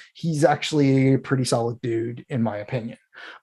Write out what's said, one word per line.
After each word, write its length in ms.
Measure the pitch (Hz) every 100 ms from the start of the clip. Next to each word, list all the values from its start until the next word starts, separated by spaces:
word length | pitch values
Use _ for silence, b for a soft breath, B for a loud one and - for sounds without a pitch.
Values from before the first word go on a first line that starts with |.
| B -
He's 280 | 170 147
actually 680 | 151 147 - 156 139 135 131
a 60 | 135
pretty 240 | - 135
solid 360 | 123 120 120 120
dude, 440 | 120 113 117 120 -
in 120 | 131
my 160 | 113 104
opinion, 400 | 104 127 117 - _ B B B